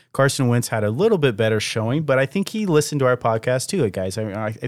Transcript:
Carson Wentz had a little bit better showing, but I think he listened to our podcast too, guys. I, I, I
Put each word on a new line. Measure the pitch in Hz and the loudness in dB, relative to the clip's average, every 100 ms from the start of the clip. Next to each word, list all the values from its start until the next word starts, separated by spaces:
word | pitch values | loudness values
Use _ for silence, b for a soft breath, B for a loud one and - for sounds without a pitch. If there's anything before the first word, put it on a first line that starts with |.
| B | B
Carson | - 139 - 127 | 0 2 2 2
Wentz | 120 - | 2 0
had | 117 | -2
a | 104 | 0
little | 117 220 196 | 0 2 2
bit | 139 101 | 2 2
better | 110 110 | 2 0
showing, | - 113 110 143 | -2 -4 -2 -2
but | 147 131 | 0 0
I | 135 | 0
think | 202 196 | -2 -4
he | 220 | -4
listened | 208 151 151 147 | 0 2 2 0
to | 127 | 2
our | 123 | 2
podcast | 117 113 127 127 - | 0 0 0 -2 -2
too, | 196 113 | -2 0
guys. | 95 92 104 | -2 -4 -4
I, | 110 | -6
I, | 101 107 | -6 -6
I | 110 | -6